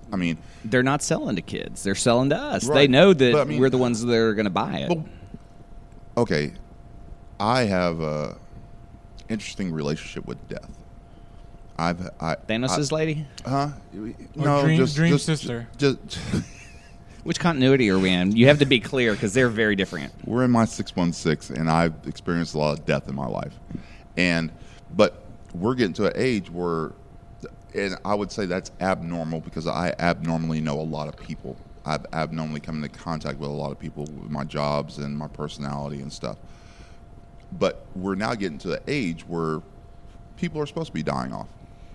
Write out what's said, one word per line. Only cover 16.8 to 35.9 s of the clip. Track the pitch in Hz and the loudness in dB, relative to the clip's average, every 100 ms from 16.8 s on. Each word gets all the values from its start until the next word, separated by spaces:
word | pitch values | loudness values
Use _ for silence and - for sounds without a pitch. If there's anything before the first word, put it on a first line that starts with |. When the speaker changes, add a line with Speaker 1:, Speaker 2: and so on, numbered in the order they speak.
| - - - - | -20 -20 -20 -10
Speaker 2:
Which | 165 - | -6 0
continuity | 180 147 131 135 110 | 2 4 6 6 6
are | 95 | 6
we | 95 | 4
in? | 90 92 110 | 4 4 8
You | 117 | 8
have | 147 | 8
to | 135 | 6
be | 123 | 4
clear, | - 135 117 98 | 2 2 2 2
'cause | 107 | 2
they're | 117 123 | 4 4
very | 110 107 98 | 4 2 2
different. | 92 85 69 - - | 0 -4 -8 -10 -4
Speaker 1:
We're | 117 | 2
in | 127 | 4
my | 117 110 | 6 4
six | - - | 0 -4
one | - 85 | 0 0
six, | - 82 76 - | 2 0 0 -2
and | 62 80 | -2 2
I've | 80 85 80 - | 4 4 0 -8
experienced | - - 85 82 | -8 -2 -2 -2
a | 76 | 0
lot | 76 73 | 0 0
of | |
death | - 71 - | 0 -2 -2
in | |
my | 69 65 | -6 -4
life. | 50 - - - - - - - - | -4 -6 -10 -14 -14 -14 -18 -8 0
And, | 90 82 80 - - - - | 2 2 -2 -6 -18 -20 -6
but | 85 104 - - - - | 2 2 2 -14 -18 -14
we're | 85 104 | -4 -2
getting | 127 104 | 2 0
to | - 98 | 0 -2
an | - | 0
age | 131 110 87 | 0 -2 -4
where, | 85 87 80 78 - - - - - - - - | -4 -2 -2 -4 -8 -20 -20 -20 -16 -16 -16 -10
and | 98 98 90 | -4 -4 -4
I | 95 | -2
would | 104 98 | -2 -2
say | - | -4
that's | 95 92 - - | -2 -2 -4 -2
abnormal | 92 90 85 85 80 80 | 0 0 -2 -6 -4 -6
because | - 80 80 | -6 -6 -4
I | - 87 - | -2 -2 0
abnormally | 85 82 82 80 82 78 | 0 0 -2 -2 -2 -2
know | 78 71 | -2 -4
a | |
lot | 80 76 76 | -4 -6 -8
of | - | -10
people. | - 78 65 - - - - | -12 -12 -12 -14 -16 -12 -6
I've | 73 - | -6 -4
abnormally | 80 78 82 78 76 | -4 -4 -4 -6 -6
come | - 78 | -6 -6
into | 73 | -8
contact | - 85 80 76 69 | -8 -8 -6 -6 -6
with | 73 | -6
a | |
lot | 73 71 | -4 -6
of | 67 | -6
people | 80 76 | -10 -8
with | 73 71 50 | -10 -10 -8
my | 73 | -6
jobs | 73 76 73 73 73 73 | -4 -2 0 0 -4 -8
and | 71 73 | -8 -6
my | 76 | -8
personality | - 76 - 71 71 71 | -8 -10 -8 -8 -6 -6